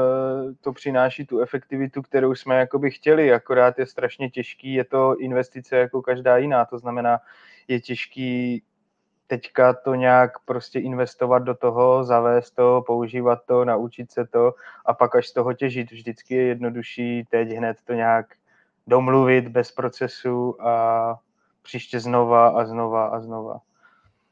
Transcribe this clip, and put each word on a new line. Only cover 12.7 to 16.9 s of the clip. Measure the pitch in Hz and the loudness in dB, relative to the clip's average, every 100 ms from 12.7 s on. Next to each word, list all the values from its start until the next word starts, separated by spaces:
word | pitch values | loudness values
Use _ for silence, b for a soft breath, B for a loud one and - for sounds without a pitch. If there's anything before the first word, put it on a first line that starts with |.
| 127 123 | 2 0
používat | 120 117 123 120 120 - | -4 -4 -2 -2 -2 0
to, | 123 123 | 0 2
naučit | 117 120 - 123 | -2 -4 -10 -10
se | - 120 | -8 -4
to | 120 120 123 B B - | 2 2 0 B B -4
a | |
pak | 120 120 123 | 0 2 2
až | 120 | 0
z | |
toho | - 120 | -4 -4
těžit. | 123 135 127 117 | -4 -6 -6 -10
Vždycky | 113 117 113 _ 127 | -12 -14 -14 _ -2
je | |
jednodušší | 127 120 120 120 113 | 0 -2 -6 -8 -12